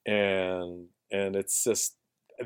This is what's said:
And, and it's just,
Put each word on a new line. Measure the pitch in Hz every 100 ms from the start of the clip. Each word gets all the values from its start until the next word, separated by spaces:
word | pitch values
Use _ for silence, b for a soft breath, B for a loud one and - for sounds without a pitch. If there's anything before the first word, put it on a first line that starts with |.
| -
And, | 104 101 95 92 92 87 87 87 _ _
and | 98 98 98
it's | 95 -
just, | 123 104 - - _ _ _ -